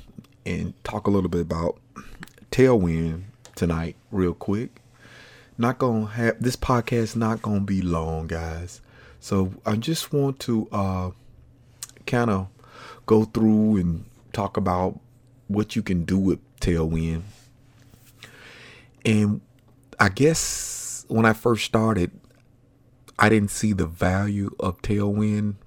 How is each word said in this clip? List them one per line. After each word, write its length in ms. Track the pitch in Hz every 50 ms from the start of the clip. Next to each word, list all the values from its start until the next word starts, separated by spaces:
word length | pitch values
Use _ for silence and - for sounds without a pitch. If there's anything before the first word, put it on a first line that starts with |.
| - - - - - - _ _ -
and 260 | - 87 82 85 90 - _
talk 240 | - - 104 107 -
a 40 | 104
little 180 | 101 98 92 87
bit 140 | 90 87
about 360 | 82 80 80 82 85 - - - _ _ - - - - - - - - - - - -
Tailwind 720 | - 127 131 131 123 104 90 85 82 80 82 82 80 85 95 104 - _ - - -
tonight 420 | - 92 85 82 80 82 82 - - _ -
real 220 | 107 95 90 87
quick. 480 | 82 - - - - 220 - - - - _ _ _ _ - - - - - - - - - - - -
Not 200 | 117 127 131 -
gonna 280 | 135 123 113 110 107
have, 360 | 104 107 120 113 113 - -
this 140 | 120 123 -
podcast 600 | - - - 127 117 - - 123 117 113 107 -
not 260 | 117 113 110 113 110
gonna 180 | - 110 104 98
be 220 | 101 98 98 95
long, 460 | 90 87 85 80 80 80 80 80 80 78
guys. 520 | 82 82 82 80 80 82 90 - - - - - - - - - - -
So 320 | - - 101 95 95 92 101 - -
I 100 | 110 107
just 340 | 110 117 160 165 - - -
want 300 | 151 143 139 139 131 -
to, 260 | - 127 117 110 110 -
uh, 380 | 110 101 98 95 95 92 90 92 - - - - - - - - - _ _ _ _ - - - - - -
kinda 420 | - 123 120 120 110 98 95 95 95 - - - - - - - - - - -
go 200 | - 110 110 110
through 520 | 107 - 110 110 110 110 107 107 110 107
and 300 | 92 87 85 82 95 - - - - - -
talk 240 | - - 98 98 -
about 420 | 104 95 95 90 90 92 - - - - _ _ _ _ _ _ _ _ -
what 280 | 101 104 107 - -
you 60 | 113
can 220 | 98 101 92 85 82
do 120 | 90 95
with 220 | 98 98 92 78 - - _ _ -
Tailwind. 640 | - 92 85 80 80 80 82 80 82 82 82 82 95 101 - - - - _ _ _ _ _ - - - - - - - - - - - - - - - - - - - - - - _ _ _ -
And 380 | 113 107 107 104 104 104 - - _ _ _ _ _ _ _ _ _ - -
I 80 | 107 98
guess 960 | 95 - 139 160 160 - - - - - - - - - - - - - - -
when 180 | 107 113 113
I 80 | 113 110
first 320 | - - 120 113 107 -
started, 440 | - - 110 113 110 107 90 87 - - - - - _ _ _ _ _ _ _ _ _ _ _ _ _ _ _ - - -
I 100 | 104 107
didn't 220 | 110 107 104 101
see 240 | - - 113 107 101
the 120 | 92 85
value 680 | 80 85 - 95 90 92 98 101 104 101 101 98 - - -
of 220 | - 92 90 -
Tailwind. 760 | - - 104 104 101 101 101 104 107 107 104 104 107 104 98 - -